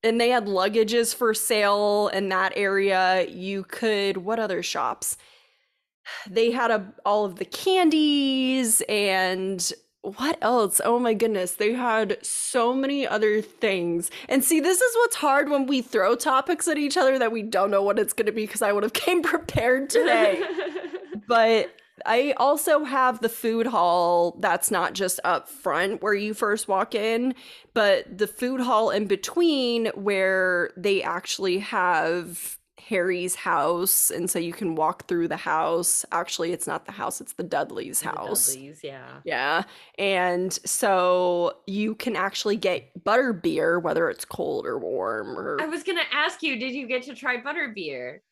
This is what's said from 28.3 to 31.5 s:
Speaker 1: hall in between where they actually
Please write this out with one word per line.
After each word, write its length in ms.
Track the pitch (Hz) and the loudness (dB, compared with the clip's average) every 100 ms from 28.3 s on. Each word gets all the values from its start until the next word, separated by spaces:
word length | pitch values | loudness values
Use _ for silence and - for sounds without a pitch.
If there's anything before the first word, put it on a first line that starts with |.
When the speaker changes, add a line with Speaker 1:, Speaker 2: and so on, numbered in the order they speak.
| - 247 262 | -2 -4 -2
Speaker 1:
hall 300 | 247 220 226 | 2 2 4
in 180 | 202 208 | 0 0
between 800 | 202 - - 339 285 247 233 220 - | -2 -2 2 2 4 0 0 -2 -2
where 760 | 202 196 190 190 185 175 175 - | -2 2 2 2 2 0 -2 -2
they 260 | 196 196 | 0 0
actually 580 | - 170 - - 196 | 0 -6 -6 -4 -2